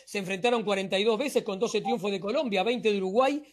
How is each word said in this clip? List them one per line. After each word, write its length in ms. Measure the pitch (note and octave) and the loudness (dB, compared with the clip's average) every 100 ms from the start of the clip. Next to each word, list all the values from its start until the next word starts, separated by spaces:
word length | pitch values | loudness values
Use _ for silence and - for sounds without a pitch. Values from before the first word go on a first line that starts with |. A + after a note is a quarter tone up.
| - | -10
se 120 | G#3 | -6
enfrentaron 460 | F3+ F#3+ A#3+ A#3+ | -4 0 0 2
cuarenta 340 | G#3 G3 F#3+ G3 | 0 -2 0 0
y 80 | G#3+ | 2
dos 120 | G#3+ | 2
veces, 260 | D4 A#3+ | 2 0
con 160 | G3+ F#3+ | -2 -2
doce 200 | A3+ G#3+ | 0 0
triunfos 320 | G3 A#3+ G3+ | -2 -2 -2
de 80 | G3 | -4
Colombia, 440 | G3 C#4 C4+ G3 | -2 -2 0 0
veinte 280 | G3 B3 G#3+ | 0 0 2
de 60 | G3+ | 0
Uruguay, 440 | F#3 G#3 C4 D4 - | 0 2 2 2 -6